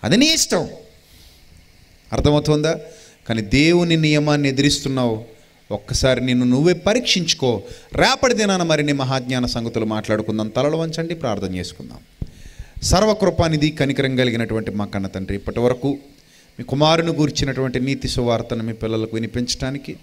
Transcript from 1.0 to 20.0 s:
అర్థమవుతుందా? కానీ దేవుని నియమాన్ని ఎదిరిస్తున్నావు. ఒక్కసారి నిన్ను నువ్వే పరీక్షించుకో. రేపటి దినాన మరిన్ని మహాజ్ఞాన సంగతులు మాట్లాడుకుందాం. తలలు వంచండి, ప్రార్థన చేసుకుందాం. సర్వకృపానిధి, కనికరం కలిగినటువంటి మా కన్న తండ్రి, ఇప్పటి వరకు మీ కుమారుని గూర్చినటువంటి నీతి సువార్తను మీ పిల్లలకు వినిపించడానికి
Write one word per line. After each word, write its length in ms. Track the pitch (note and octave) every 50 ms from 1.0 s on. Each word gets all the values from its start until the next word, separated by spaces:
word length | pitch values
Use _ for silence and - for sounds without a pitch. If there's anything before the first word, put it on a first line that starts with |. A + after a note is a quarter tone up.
| _ _ - - - - - - - - - - - _ _ _ - _ - _ _ - -
అర్థమవుతుందా? 680 | A#2 - C#3+ D3 D3 D3 D3+ D3+ D3+ D3+ D#3 - - - - - - - - - _ _ -
కానీ 140 | A#2 A2+ A2
దేవుని 540 | G2 G2+ C3 D3 D#3+ E3+ F3 F3 E3+ E3
నియమాన్ని 520 | E3 D#3 D3+ D3 D3+ D3 D3+ D3 D3 C#3+ C#3
ఎదిరిస్తున్నావు. 880 | C3+ C#3 C#3 D3 C#3+ - - C3+ C3+ C3 B2+ A#2+ A2+ A2 A2+ - - - - _ _ _ _ _
ఒక్కసారి 500 | G#2 G#2 - - C3 - - C3 B2+ A#2+
నిన్ను 260 | B2 B2+ B2+ B2 B2
నువ్వే 260 | B2 B2 C3 D3 E3+ F3+
పరీక్షించుకో. 880 | F3 - G3 G#3+ B3+ B3 - - G3 E3+ - - - - B2+ A#2 G2 - - - - - - -
రేపటి 400 | - D#3+ G#3+ C4 C4 - B3+ A#3
దినాన 280 | G3+ G#3+ G3+ G3 F#3 F3
మరిన్ని 300 | E3 D#3 D3+ D3+ D3 C#3+
మహాజ్ఞాన 540 | C#3 C3 B2+ C3+ C3 B2 B2 C3 B2+ B2
సంగతులు 380 | A#2+ - B2 A2+ A2+ A2 A2+ A2+
మాట్లాడుకుందాం. 640 | G#2+ G#2+ G#2+ G#2+ - A2 G#2+ G#2+ G#2+ G#2+ G#2+ G#2+ G#2+
తలలు 280 | G#2 B2 C3 C#3+ D#3
వంచండి, 380 | D#3+ E3 E3 D#3+ E3 E3 E3 E3+
ప్రార్థన 420 | E3 D#3 B2+ G#2+ G2+ F#2+ F#2 F#2
చేసుకుందాం. 420 | F#2 F2+ - - - - A#1+ A#1 - - - - _ - - - - - - - - - - - - -
సర్వకృపానిధి, 880 | - - F3+ G#3 A3 G#3+ G#3 G3 F#3 E3 - F3 E3 D#3+ D3+ C#3+ D#3
కనికరం 460 | D#3 - D3+ C#3 C#3 - C3+ C3+ C3
కలిగినటువంటి 540 | B2 B2+ B2 A2 A#2 A#2 G#2 A2 A2 G#2 -
మా 140 | G2 G#2 G#2
కన్న 220 | G2+ - G2+ F#2+
తండ్రి, 280 | F#2+ - F#2+ F#2+ F#2 G2
ఇప్పటి 260 | G2+ - - G2+ A#2
వరకు 280 | A#2 B2 B2 - - C#3 C#3+ C#3+ - - - - _ _ _ - _ _ _ -
మీ 60 | A#2+
కుమారుని 480 | - C3+ C#3 D3 D#3 D#3+ E3+ E3 E3+ D#3+
గూర్చినటువంటి 680 | C#3 D3+ C#3+ - - C#3+ C3+ C3 B2+ C3 C3 B2 B2+
నీతి 280 | B2+ C3 C#3 - - -
సువార్తను 560 | - - B2 A#2+ A#2 A2+ A#2 - B2 A2+ A2+
మీ 80 | A2+ A2+
పిల్లలకు 380 | - - A2 A2+ A2 A2 A2+ A2
వినిపించడానికి 840 | A2+ A#2 A2+ A#2 A#2+ A#2+ B2 - - - C3 C3+ C#3+ C#3+ - C3 -